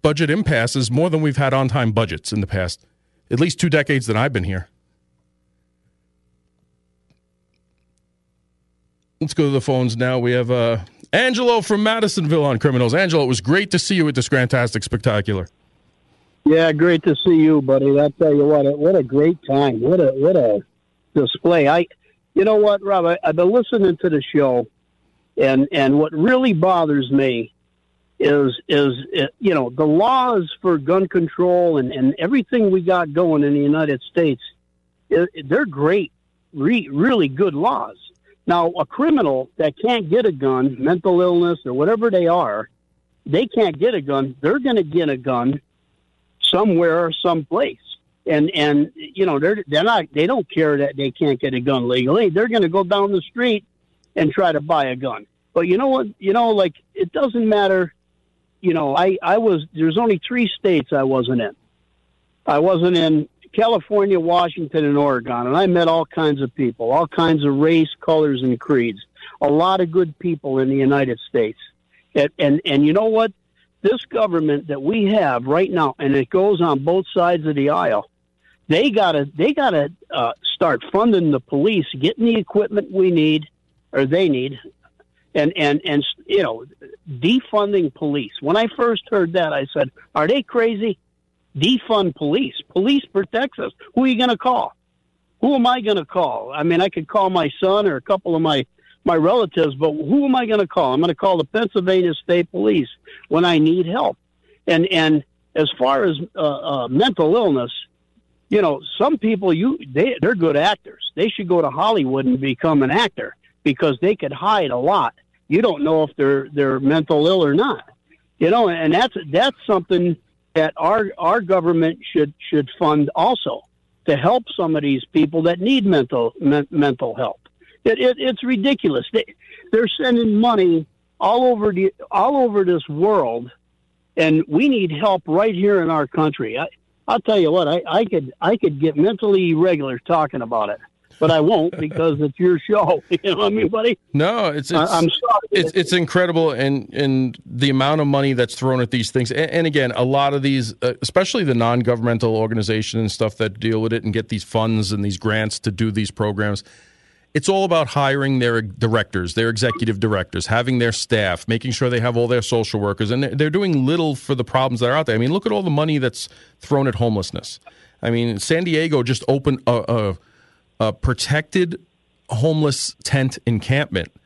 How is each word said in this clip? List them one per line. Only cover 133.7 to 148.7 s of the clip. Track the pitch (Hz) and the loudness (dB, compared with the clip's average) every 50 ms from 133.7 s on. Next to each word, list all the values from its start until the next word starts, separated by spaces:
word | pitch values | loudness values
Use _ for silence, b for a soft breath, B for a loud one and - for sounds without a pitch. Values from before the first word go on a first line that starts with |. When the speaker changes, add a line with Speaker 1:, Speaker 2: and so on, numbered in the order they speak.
| _ _ _ _ _ _ _ _ _ | _ _ _ _ _ _ _ _ _
Speaker 2:
and | - 160 160 156 156 160 | 0 2 2 2 2 0
we | - 151 165 262 | 0 0 0 2
need | 294 262 220 190 170 | 2 2 0 0 -2
help | 156 147 208 208 196 180 _ | -4 -2 0 0 0 0 _
right | - 156 180 208 226 208 | -2 0 2 2 0 0
here | 175 196 202 202 190 | 0 2 2 2 2
in | 165 165 | 2 0
our | 160 156 143 | 0 -2 -2
country. | 131 - - 156 151 143 - 127 110 110 | -2 -2 -2 -2 -2 -2 -4 -8 -6 -6
I, | 123 156 - _ _ _ _ _ _ _ | -6 -8 -8 _ _ _ _ _ _ _
I'll | - - 233 | -2 -2 -2
tell | - - 220 202 | 0 0 2 2
you | 175 156 | 2 2
what, | 160 185 170 | 2 2 2
I, | 143 160 175 156 | 0 -2 -2 -4
I | 170 160 196 233 | -2 0 0 0
could, | 196 214 170 139 127 - _ | 0 -2 -4 -4 -6 -10 _
I | - 170 220 | -2 0 0
could | 226 - 180 151 139 | 2 0 -2 -2 0
get | 151 160 143 | -2 -2 2
mentally | 143 160 208 233 185 - 208 196 190 185 170 | 2 0 0 0 0 0 2 2 2 2 2
irregular | 160 156 175 185 175 151 143 135 127 123 | 2 2 2 2 2 0 -2 -6 -6 -8
talking | _ - 170 165 156 143 - 131 | _ -2 0 0 0 -2 -4 -8
about | 120 113 120 113 107 104 | -6 -4 -2 -2 -2 -2
it, | 104 - - _ _ _ _ _ _ _ | -6 -10 -12 _ _ _ _ _ _ _
but | 156 156 | 0 2
I | 165 160 | 2 4
won't | 151 170 226 170 156 175 185 | 4 4 2 2 0 0 -2
Speaker 1:
<laughs> | 165 | -4
Speaker 2:
because | 160 156 - - 165 165 151 143 | -8 -6 -4 0 0 0 0 0
it's | 151 143 - - | -2 -4 -2 0
your | 180 180 180 156 | 2 2 2 2
show. | - - 208 208 196 160 185 220 - | 0 0 0 2 2 2 0 -2 0
<laughs> | _ | _
You | 185 175 - | -4 -2 -2
know | 202 175 | -2 -2
what | 175 208 | 0 0
I | 202 | 0
mean, | 202 220 214 170 | 0 0 -2 0
buddy? | 208 220 220 240 220 _ _ _ - | -2 0 0 -2 -2 _ _ _ -2
Speaker 1:
No, | 143 156 185 226 233 208 | 0 0 0 0 -2 -2
it's, | 170 147 147 135 - | -2 -4 -4 -6 -2
Speaker 2:
I, | 170 156 156 | 0 0 0
Speaker 1:
it's, | - | 2
Speaker 2:
I'm | - 165 165 165 | 2 2 2 0
sorry. | - - - - - - - - | 0 -2 0 0 0 0 0 0
Speaker 1:
it's, | 403 196 170 160 - | 0 0 0 0 0
it's | 190 170 - - | -2 -2 0 0
incredible, | 180 170 - - 180 180 175 165 165 165 156 | -2 -2 0 0 0 0 2 0 0 0 0
and, | 139 117 135 139 139 135 - - - | 0 0 -2 -2 -2 -2 -4 -6 -6
and | - 143 135 135 131 131 123 110 - _ | -2 -2 0 0 0 0 -2 -4 -10 _
the | - - 120 135 139 | -12 -4 -2 0 0
amount | 135 131 135 139 151 156 | 2 2 2 0 0 0
of | 151 | 0
money | 143 139 139 139 139 131 | 0 0 0 0 0 0
that's | 123 123 113 - | 0 -2 -2 -2
thrown | - 131 135 | -4 -2 -2